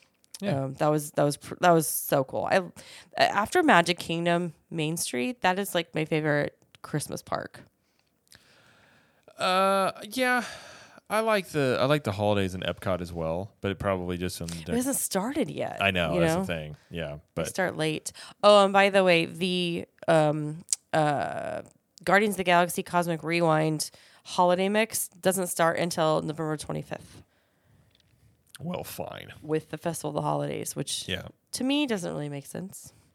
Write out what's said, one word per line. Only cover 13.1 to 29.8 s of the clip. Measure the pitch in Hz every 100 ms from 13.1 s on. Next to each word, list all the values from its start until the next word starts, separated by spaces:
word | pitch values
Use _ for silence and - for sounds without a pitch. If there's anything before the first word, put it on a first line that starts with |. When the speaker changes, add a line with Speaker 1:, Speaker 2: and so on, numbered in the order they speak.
Speaker 1:
well, | 85 80 82 98 _
but | 101
it | 95
probably | 101 95 90 87
just | 90 -
in | 85
Speaker 2:
It | 85 80
hasn't | 233 254 262
started | - 190 214 302 180
yet, | 135 127 -
Speaker 1:
I | 98
know, | 95 80
Speaker 2:
you | 175
Speaker 1:
that's | 165
the | 170
Speaker 2:
know? | 90
Speaker 1:
thing. | 82 76 73 -
Yeah, | 85 76
Speaker 2:
They | 73 _
Speaker 1:
but | - 80
Speaker 2:
start | - 180 160
late. | 156 156 - - - -
Oh, | 208 208
and | 196
by | 196 196
the | 190
way, | 185 165 165
the, | 165 185 180 175 170 - - -
um, | 160 151 151 151 156 - - -
uh, | 160 151 139 82 - - 78 - _ _ _
Guardians | 175 196 214
of | 185
the |
Galaxy | 180 175 175 -
Cosmic | - 175 175 160
Rewind | 151 170 170 156 156 151 - - - -
holiday | - - 180 180 190
mix | 214 220 - -
doesn't | - 180 190 175
start | - 165 -
until | 170 175 156 156
November | 160 156 156 151
twenty-fifth. | - 151 - - - - - _ _ _ _ _ _ _ _ _ _ _ _ -
Speaker 1:
Well, | 165 180
fine. | - - - - - -
Speaker 2:
With | 151 156 151
the |
Festival | 156